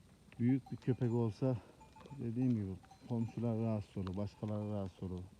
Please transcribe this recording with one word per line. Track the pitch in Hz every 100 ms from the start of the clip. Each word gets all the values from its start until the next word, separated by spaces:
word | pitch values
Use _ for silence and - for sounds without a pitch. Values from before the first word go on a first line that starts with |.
| - - - -
Büyük | 120 135 -
bir | 123
köpek | - 120 120
olsa | 120 113 104 131 120 - - - - - 139
dediğim | 120 113 131
gibi | 113 98 92 - - -
komşular | 117 113 - 120 110
rahatsız | 113 110 98 104
olur, | 92 92
başkaları | 101 - 107 107 107
rahatsız | 104 95 -
olur. | 95 90 95